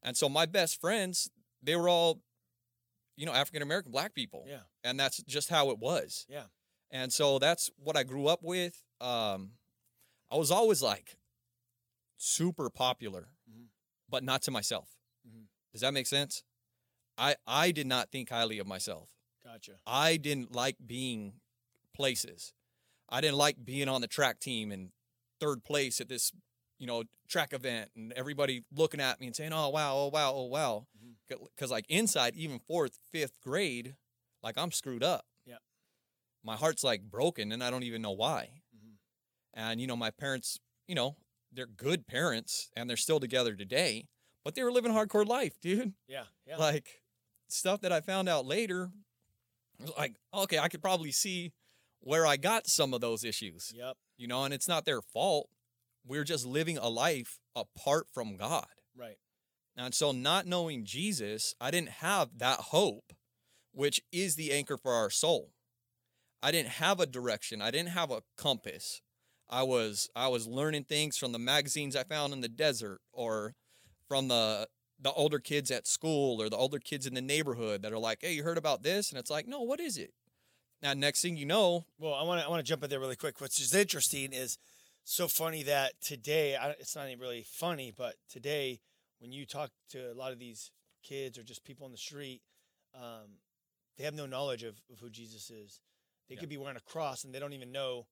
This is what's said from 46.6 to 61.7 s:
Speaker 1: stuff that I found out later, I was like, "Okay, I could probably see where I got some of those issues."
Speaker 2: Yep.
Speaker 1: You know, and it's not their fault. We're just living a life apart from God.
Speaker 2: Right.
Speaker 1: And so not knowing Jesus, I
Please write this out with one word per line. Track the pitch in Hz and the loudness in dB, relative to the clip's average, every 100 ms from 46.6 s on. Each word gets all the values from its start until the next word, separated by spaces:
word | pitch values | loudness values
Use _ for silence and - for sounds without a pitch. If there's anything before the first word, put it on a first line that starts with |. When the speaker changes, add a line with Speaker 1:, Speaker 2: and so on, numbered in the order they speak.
| 156 147 - - _ _ _ _ _ | 2 2 -4 -20 _ _ _ _ _
Speaker 1:
stuff | - 185 202 | -2 0 0
that | 185 | 2
I | 170 | 2
found | 156 190 185 | 2 0 2
out | 160 131 | 2 2
later, | 170 226 185 180 202 _ _ _ _ _ _ _ _ | 0 0 -2 -6 -10 _ _ _ _ _ _ _ _
I | |
was | 135 - | -12 -4
like, | 151 - _ | -6 -6 _
"Okay, | 202 196 156 | -4 0 2
I | 156 | 2
could | 160 | 0
probably | 190 185 156 | 0 0 0
see | 127 202 180 175 _ _ _ _ _ | -2 0 -2 -6 _ _ _ _ _
where | - 156 160 | 0 4 6
I | 143 | 4
got | 165 226 - | 4 2 4
some | - 139 | 2 4
of | 127 | 2
those | 117 113 | 0 -2
issues." | 117 107 104 85 - 113 | -2 -4 -6 -10 -12 -10
Speaker 2:
Yep. | 123 131 _ _ | -10 -12 _ _
Speaker 1:
You | 120 | -4
know, | 123 | -2
and | 139 | -2
it's | 139 - | -2 0
not | 170 151 | 0 0
their | 131 | -2
fault. | - 113 175 151 - _ _ _ _ _ - | -2 0 2 2 0 _ _ _ _ _ -8
We're | 139 | -4
just | 147 156 123 | -2 -2 0
living | 139 160 160 | 0 0 0
a | 117 | 0
life | 113 151 147 120 - _ - | 2 2 2 -4 -14 _ -8
apart | 107 - - 151 - | -8 -4 2 2 2
from | - 113 95 | -6 -6 -4
God. | 107 156 - - _ 123 | -2 -2 -4 -18 _ -18
Speaker 2:
Right. | 117 104 _ _ _ _ _ - | -16 -16 _ _ _ _ _ -10
Speaker 1:
And | 127 - | -4 2
so | 147 | 2
not | 131 131 180 180 | 2 2 2 2
knowing | 180 165 139 104 | 0 0 -4 -6
Jesus, | 120 196 175 104 107 - - | -4 -2 -2 -2 -2 -4 -2
I | 123 | 0